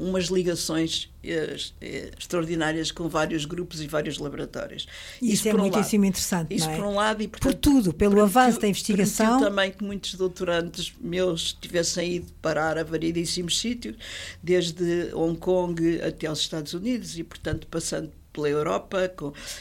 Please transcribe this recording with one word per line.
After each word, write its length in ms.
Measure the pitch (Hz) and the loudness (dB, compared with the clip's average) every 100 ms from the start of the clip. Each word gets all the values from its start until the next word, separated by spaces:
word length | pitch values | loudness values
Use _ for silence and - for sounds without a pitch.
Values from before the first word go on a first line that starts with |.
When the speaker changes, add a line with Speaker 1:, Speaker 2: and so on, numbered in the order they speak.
| 180 | -2
Speaker 1:
umas 160 | 185 170 | -2 0
ligações, 840 | 185 180 165 - 160 165 - - - | 0 0 -2 -2 0 0 -2 -6 -12
eh, 340 | - 165 151 - - - | -6 -4 -4 -6 -10 -10
eh, 300 | - - - - | -12 -10 -10 -14
extraordinárias 760 | - 175 165 170 156 160 156 | -4 -4 -2 0 0 0 -4
com 180 | - 165 | -4 -2
vários 360 | 160 156 165 147 | 0 0 0 -4
grupos 360 | 175 175 156 | -6 -8 -8
e 60 | 151 | -4
vários 300 | 151 151 147 | -2 -2 -6
laboratórios. 680 | 147 139 143 - - - - - - - | -6 -6 -8 -8 -8 -10 -12 -14 -16 -4
Speaker 2:
Isso 120 | 240 | 0
Speaker 1:
Isso 140 | 208 214 | 2 4
Speaker 2:
é 20 | |
Speaker 1:
por 80 | 214 | 4
um 40 | |
Speaker 2:
muitíssimo 400 | 196 196 196 214 | 4 2 4 4
Speaker 1:
lado. 60 | 196 | 4
Speaker 2:
interessante, 460 | 185 - 180 165 196 | 2 0 -2 0 0
Speaker 1:
Isso 100 | 160 | 0
Speaker 2:
não 60 | |
é? 40 | 156 | -2
Speaker 1:
por 80 | 202 | -2
um 80 | 202 | 2
lado 260 | 214 214 | 2 0
e, 40 | 214 | -4
Speaker 2:
Por 120 | - | 0
Speaker 1:
portanto, 220 | 269 269 | 0 4
Speaker 2:
tudo, 320 | 294 277 185 | 6 6 4
pelo 220 | 147 202 202 | 4 6 8
Speaker 1:
por 60 | |
Speaker 2:
avanço 140 | 208 220 254 226 | 8 8 6 6
da 40 | |
Speaker 1:
permitiu 80 | 208 | 2
Speaker 2:
investigação. 680 | 185 - 202 208 - 220 254 | 0 0 2 2 4 4 4
Speaker 1:
também 320 | 214 202 190 | 4 2 0
que 120 | - | -2
muitos 300 | 202 202 - 180 | -6 -6 -8 -2
doutorandos 800 | 185 180 180 170 170 170 170 - | -2 0 0 0 0 -6 -8 -8
meus 520 | 170 175 185 165 - | -4 0 2 0 -4
tivessem 600 | - - 175 165 180 175 175 | -6 -2 0 0 0 -2 -4
ido 160 | 170 - | -6 -6
parar 360 | 160 147 160 156 | -2 0 0 0
a 60 | |
variedíssimos 760 | 160 160 165 165 165 - 170 - | -2 -2 0 -2 -2 -2 -2 -2
sítios, 380 | 226 240 214 226 - - - - | -2 -4 -8 -10 -14 -12 -12 -8
desde 680 | 160 180 170 165 175 175 170 | 2 2 2 0 0 0 -2
Hong 240 | - 165 165 | 0 0 0
Kong 640 | 180 185 175 170 165 165 | 2 2 2 2 2 2
até 260 | 156 151 156 | -2 -4 -4
aos 120 | 147 | -2
Estados 340 | - 160 147 | -4 -4 -6
Unidos 440 | - 220 247 175 165 | -4 -2 -2 -4 -8
e, 60 | |
portanto, 440 | 165 - 165 160 - | -10 -8 -4 -4 -4
passando 440 | 165 - 160 156 - - | -6 -4 -4 -6 -12 -12
pela 160 | - 147 | -2 0
Europa, 640 | 147 151 196 - 196 185 185 | 2 2 -2 -2 -2 -2 -2
com, 160 | - - - - | -10 -10 -12 -14